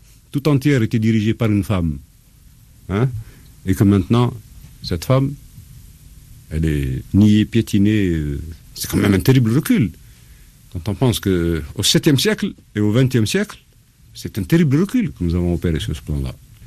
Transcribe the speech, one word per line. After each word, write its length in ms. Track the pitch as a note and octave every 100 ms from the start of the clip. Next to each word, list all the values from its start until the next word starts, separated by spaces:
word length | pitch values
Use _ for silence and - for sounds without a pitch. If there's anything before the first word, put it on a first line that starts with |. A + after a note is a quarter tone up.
| - - _
tout 140 | C#3+ D3+
entière 340 | C#3+ C#3+ C3+
était 160 | A2 A#2
dirigée 340 | A2 A2+ G#2+
par 180 | G#2+ A#2
une 120 | G2+
femme, 340 | F#2 F#2+ E2 C#2 - _ _ - - - - - -
hein, 200 | G2 C3 A#2 - - - -
et 100 | F#2
que 100 | F#2
maintenant, 500 | G2 G2+ E2+ A#2+ B2 A#2+ - - - -
cette 220 | - F2
femme, 280 | - C3 C#3 C#3+ - - - - - - - - - - -
elle 140 | D#2+
est 380 | D#2+ D2 C2 B1+ -
niée, 300 | G2 G#2+ G#2
piétinée, 640 | G#2+ A2+ - G#2 G2+ G#2+ F#2+
euh, 320 | E2 D2 C#2 D#2 D#2+ -
c'est 160 | - -
quand 60 | F#2+
même 180 | G#2
un 60 | F#2+
terrible 320 | - C3 A2
recul. 380 | C3 E3 A3+ F#2+ - - - - - - - -
Quand 160 | F#2+ F#2
on 60 |
pense 260 | F2+ C3 -
que 420 | G2+ F2+ E2+ E2 D2 -
au 60 |
septième 340 | - E3 D#3+ C3+
siècle 340 | G#3 G#3+ G3 - -
et 60 | G#2
au 100 | G#2
vingtième 360 | A#2 C3 B2+ G#2
siècle, 320 | F#3+ G#3 - _ _ _ _ -
c'est 260 | - F2 -
un 40 |
terrible 380 | F#2 E3 D#3 C#3+
recul 320 | G3+ B3+ G3+
que 100 | -
nous 120 | F2 F2
avons 180 | F2
opéré 240 | E2+ F2 D#2
sur 160 | - D#2+
ce 60 |
plan-là. 320 | - D2 C2 - - -